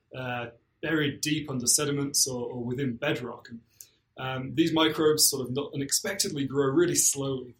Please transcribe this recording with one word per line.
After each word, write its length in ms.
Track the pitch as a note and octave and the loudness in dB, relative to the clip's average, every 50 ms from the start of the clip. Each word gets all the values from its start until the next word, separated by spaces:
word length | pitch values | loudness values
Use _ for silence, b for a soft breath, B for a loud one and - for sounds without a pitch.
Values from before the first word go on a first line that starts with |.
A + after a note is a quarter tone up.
| b _ - C3 | b _ -12 -8
uh, 300 | B2+ B2 B2 A#2+ A#2+ A#2 - _ _ _ _ _ | -6 -4 -4 -4 -6 -8 -10 _ _ _ _ _
buried 400 | - D3+ D#3+ D#3 D3 C3 A2 - | -2 0 0 2 2 0 -2 -2
deep 260 | - D3+ D3+ D3+ C#3+ - | -2 -2 -2 -2 -2 -4
under 180 | C3 B2 A#2+ A#2+ | -4 -2 2 2
sediments 600 | - - D3 C#3+ C#3+ C#3 C#3 C#3 - - - C#3 | 2 4 2 0 0 0 -2 0 2 0 0 0
or, 220 | B2+ B2 A#2+ A#2+ | 0 -4 -6 -6
or 140 | B2+ B2 A#2 | -6 -6 -4
within 320 | B2 B2 C#3 C#3 B2 A#2 | -4 -2 -2 -2 -2 -2
bedrock. 540 | - C#3+ D3+ D#3 - B2 A2+ G#2 - - - | -2 -2 -2 -2 -2 -4 -8 -10 -12 -14 -16
And, 80 | A#2+ A2+ - B B B B B B B B _ _ | -16 -16 -18 B B B B B B B B _ _
um, 380 | - C3 C3 C3 B2+ B2+ C3+ B2 | -8 -6 -6 -4 -4 -6 -4 0
these 180 | C#3+ E3 D#3+ | 0 2 2
microbes 560 | D3 D#3+ D#3+ D#3 D#3 - D#3 D#3 D3+ D3+ - - | 4 4 4 4 2 4 4 4 6 6 4 4
sort 200 | - C#3 B2+ B2 | 4 0 -4 -4
of 80 | B2+ | -4
not 160 | C#3 C#3 - - | -4 -4 -4 -4
unexpectedly 720 | C#3+ C#3 C#3 - - - - G3 - - - D#3 C#3+ C3+ | -4 -2 0 -2 -2 -2 -2 -2 -2 -2 -2 0 -2 -2
grow 220 | - C3 C#3+ C#3 C3+ | 0 2 2 2 4
really 260 | C3+ E3 F3 E3+ C#3+ | 6 4 4 6 4
slowly. 640 | - - - - C#3 C3+ C#3 C3+ B2+ B2 B2 A#2+ | 4 2 2 2 0 -2 -2 -4 -4 -6 -10 -16